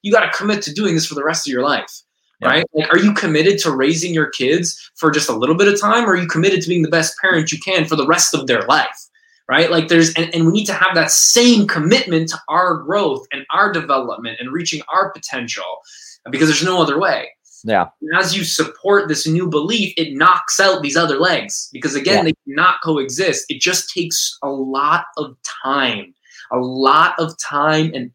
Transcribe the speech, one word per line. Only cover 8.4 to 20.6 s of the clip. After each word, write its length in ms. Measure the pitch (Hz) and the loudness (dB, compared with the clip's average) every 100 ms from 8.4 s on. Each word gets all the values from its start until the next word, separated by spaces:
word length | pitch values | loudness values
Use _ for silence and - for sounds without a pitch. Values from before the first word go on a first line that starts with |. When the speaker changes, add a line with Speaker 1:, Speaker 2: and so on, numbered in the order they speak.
| 131 | 0
Speaker 1:
their 160 | 117 104 | 0 2
life, 400 | 147 - - - _ _ _ - | 2 0 -6 -20 _ _ _ -2
right? 220 | 135 165 | 2 2
Like, 160 | 165 160 | 2 4
there's, 260 | 170 160 | 4 4
and, 160 | 160 165 165 | 2 -2 2
and 100 | 165 | 2
we 60 | |
need 140 | 208 202 | 2 -2
to 60 | |
have 200 | 190 185 | 0 2
that 160 | 170 151 | 2 2
same 560 | - - 240 240 220 202 | 2 4 6 6 6 4
commitment 640 | 160 156 254 185 160 160 | 0 2 2 2 -2 -2
to 100 | - - | -8 -2
our 280 | 165 180 165 | 0 0 -2
growth 480 | 139 202 170 135 - | -2 0 0 -2 -8
and 120 | 139 - | -12 -4
our 200 | 170 202 | 0 0
development 640 | 170 143 135 120 98 117 113 | 0 0 -2 -2 -8 -10 -10
and 140 | 127 | -8
reaching 300 | 160 165 151 - | -6 -6 -6 -2
our 180 | 175 190 | -2 -2
potential, 640 | - - 131 113 104 90 - _ - - - - | -6 -10 -10 -8 -8 -10 -12 _ -20 -20 -20 -8
because 180 | 131 156 | 0 2
there's 160 | 143 | 2
no 160 | 180 180 | 0 2
other 200 | 151 147 | 2 2
way. 280 | 190 131 - _ _ - | 0 -2 -6 _ _ -12
Speaker 2:
Yeah. 260 | 110 101 87 - | 0 0 0 -6
Speaker 1:
And 160 | 156 175 | -4 -2
as 160 | 180 190 | 0 -2
you 80 | |
support 640 | 165 - 156 - 190 196 180 | -4 -2 -4 -4 2 2 2
this 200 | 151 160 | -4 0
new 200 | 165 180 | 0 0
belief, 460 | 147 165 226 196 - | -2 -2 -2 -2 -4
it 180 | 156 | -4
knocks 460 | 139 175 175 - | 2 4 4 0
out 220 | - | 2